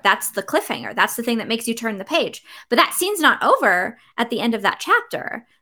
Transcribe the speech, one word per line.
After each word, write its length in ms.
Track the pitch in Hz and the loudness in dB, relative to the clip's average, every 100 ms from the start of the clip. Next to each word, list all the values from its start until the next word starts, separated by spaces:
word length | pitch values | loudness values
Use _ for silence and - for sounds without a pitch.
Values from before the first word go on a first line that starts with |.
That's 300 | 202 190 - | 2 2 0
the 120 | - | -6
cliffhanger. 520 | - 302 - 170 117 120 | -2 -2 0 -6 -4 0
That's 220 | 196 - | 0 0
the 60 | |
thing 160 | 233 233 | -2 -2
that 100 | 214 | -2
makes 180 | 226 240 | -4 -4
you 60 | |
turn 240 | 226 233 202 | -4 -4 -6
the 80 | 196 | -2
page. 360 | 320 208 - - - - | -2 -2 -6 -18 -16 -2
But 80 | 240 | 2
that 160 | - | 2
scene's 260 | - 370 415 | 0 -2 2
not 240 | 294 214 | 2 4
over 540 | 254 508 240 180 190 - _ - | 4 4 4 2 0 -8 _ -4
at 120 | 233 | -4
the 100 | 233 | -2
end 160 | 240 226 | -2 0
of 60 | |
that 180 | 196 - | -2 -2
chapter. 640 | - 466 466 - - - - _ | 2 0 0 -8 -8 -10 -14 _